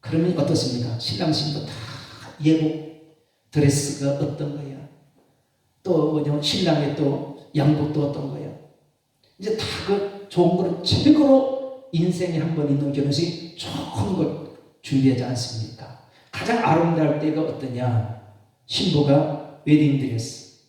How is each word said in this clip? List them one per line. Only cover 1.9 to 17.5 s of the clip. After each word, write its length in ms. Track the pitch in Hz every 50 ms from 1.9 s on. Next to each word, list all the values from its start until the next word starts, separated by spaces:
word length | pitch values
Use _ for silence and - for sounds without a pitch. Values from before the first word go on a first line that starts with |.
| - - - - - - - - - - 151
예복 720 | 156 160 160 156 156 - - - - - - - - _ _ _ _ _ _ _ _
드레스가 600 | - 151 143 139 143 143 - - - - 139 139 139
어떤 440 | - 151 143 - - 147 143 143
거야? 320 | 147 143 135 135 131 - - - _ _ _ _ _ _ _ _ _ _ _ _ _ _ _ _ _ _
또 300 | 185 175 151 147 151 156
뭐냐, 280 | 151 143 143 147 147
신랑의 560 | - - - 190 185 165 156 147 147 139 143
또 480 | - 151 139 143 - - - - - - - _
양복도 540 | 151 139 147 151 151 147 - - 147 143 139
어떤 220 | - - 143 139
거야? 200 | - - - - - - - - _ _ _ _ _ _ _ _ _ _ _ _ _ _
이제 180 | 185 214 220
다 80 | 214 - - - - -
그 400 | 185 202 202 202 196 - - - -
좋은 260 | - 180 175 165 170
거를 260 | 190 185 175 170 - -
최고로 1040 | - - - - 294 302 302 285 277 269 269 - - - - - - - - - - -
인생에 460 | 165 170 185 170 170 180 175 165 156
한 180 | 143 165 160
번 140 | 156 147 143
있는 220 | 139 139 147 143 123
결혼식 640 | 139 - 143 - - 170 170 170 - - - - -
좋은 580 | - - - - - - - - - 202 185
걸 400 | 165 151 - - - - - - - - _ _ _ _
준비하지 400 | - 143 135 131 131 123 113 123
않습니까? 840 | 123 127 120 - - - - - - - - - - - - - _ _ _ _ _
가장 360 | - - - - 240 226 -
아름다울 520 | - 160 165 170 170 165 160 156 147 139 147
때가 220 | 151 156 151 151 160
어떠냐? 920 | -